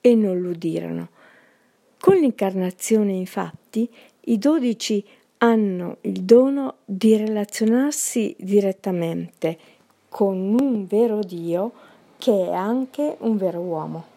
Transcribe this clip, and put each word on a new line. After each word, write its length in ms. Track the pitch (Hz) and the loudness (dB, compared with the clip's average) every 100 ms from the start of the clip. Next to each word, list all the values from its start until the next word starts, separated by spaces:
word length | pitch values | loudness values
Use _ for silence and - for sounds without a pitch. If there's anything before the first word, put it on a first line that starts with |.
e 140 | 247 233 | 6 4
non 200 | 208 180 | 2 0
l'udirono." 680 | 180 170 170 165 170 165 170 _ - _ _ _ _ _ _ _ | -4 -4 -4 -4 -6 -8 -10 _ -20 _ _ _ _ _ _ _
Con 160 | - 392 | 4 4
l'incarnazione, 960 | 285 220 196 190 180 180 - 220 208 | 4 0 -2 0 -4 -4 0 0 2
infatti, 760 | 190 185 - 180 - _ 220 240 - - _ | -2 -6 -6 -8 -10 _ -6 -6 -6 -20 _
i 140 | - 233 | -2 0
dodici 680 | 277 320 247 220 - 208 - _ _ _ | 2 2 0 -4 -2 -4 -4 _ _ _
hanno 600 | 233 226 208 185 175 - | 2 4 2 -2 -6 -8
il 220 | 220 190 | -8 -6
dono 560 | 185 233 262 277 262 - | 6 6 8 0 -6 -10
di 320 | - 190 220 214 | -10 0 4 4
relazionarsi 1200 | 214 214 208 - 220 240 277 294 - 247 214 - | 2 -4 -4 -2 2 2 0 -2 -4 -2 -4 -6
direttamente 1160 | 190 202 196 190 - 180 165 170 170 _ 160 165 _ _ _ _ _ | 0 2 2 -2 -4 -2 -2 -4 -8 _ -6 -6 _ _ _ _ _
con 280 | - 196 190 190 220 | -2 -2 0 0 0
un 260 | 277 226 185 | 0 -2 -2
vero 340 | 208 233 214 | 0 0 0
Dio 520 | 202 175 170 170 208 - - _ _ _ | -6 -8 -4 -4 -4 -8 -20 _ _ _
che 140 | - | 0
è 200 | 208 180 | 0 0
anche 640 | 175 196 247 262 - 294 - | -2 -2 -2 -4 -4 -4 -4
un 160 | 226 214 | -2 -2
vero 240 | 185 170 | -2 -4
uomo. 460 | 180 160 156 160 165 | -6 -6 -8 -10 -14